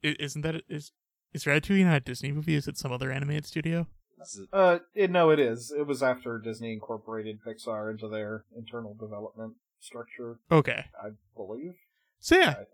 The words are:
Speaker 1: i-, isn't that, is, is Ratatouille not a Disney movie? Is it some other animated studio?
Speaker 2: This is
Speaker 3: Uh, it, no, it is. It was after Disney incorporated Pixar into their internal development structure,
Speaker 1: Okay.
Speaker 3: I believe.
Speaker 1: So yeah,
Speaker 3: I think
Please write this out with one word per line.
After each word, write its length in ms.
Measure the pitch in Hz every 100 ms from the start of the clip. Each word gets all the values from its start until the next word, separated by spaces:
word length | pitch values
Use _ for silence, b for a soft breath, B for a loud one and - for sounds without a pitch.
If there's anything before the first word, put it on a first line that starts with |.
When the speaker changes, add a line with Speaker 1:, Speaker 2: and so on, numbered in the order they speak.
Speaker 1:
i-, 120 | 151 151
isn't 220 | 143 151
that, 200 | 156 160 -
is, 220 | 151 143 _ _ _ _
is 100 | 151 -
Ratatouille 400 | 147 - 196 185
not 120 | 151
a 20 |
Disney 300 | 127 123 135
movie? 220 | 143 156
Is 140 | 147 143
it 100 | 143
some 140 | 139
other 200 | 123 131
animated 360 | 135 143 151 147
studio? 400 | 165 156 165 165 - _ _
Speaker 2:
This 160 | 139 202
is 120 | 190
Speaker 3:
Uh, 240 | 196 185 175 -
it, 160 | 208 190
no, 220 | 180 160
it 80 | 151
is. 320 | 127 117 120 147
It 120 | 147
was 160 | 131
after 340 | 131 127 123 113
Disney 340 | 110 110 117
incorporated 640 | 110 - 113 107 110 107 107 113
Pixar 440 | 110 - 110 107
into 160 | 110 107
their 380 | 107 104 107 - 113
internal 380 | 113 120 110
development 600 | 107 110 104 107 110 113 113 _ _
structure, 600 | - 120 117 - 120 117 _
Speaker 1:
Okay. 340 | 160 139 107 - -
Speaker 3:
I 60 | 107 107 _ -
believe. 380 | 95 117 165 180 _ _ _ _
Speaker 1:
So 180 | - 359
yeah, 120 | 330
Speaker 3:
I 40 |
think 140 | 135 -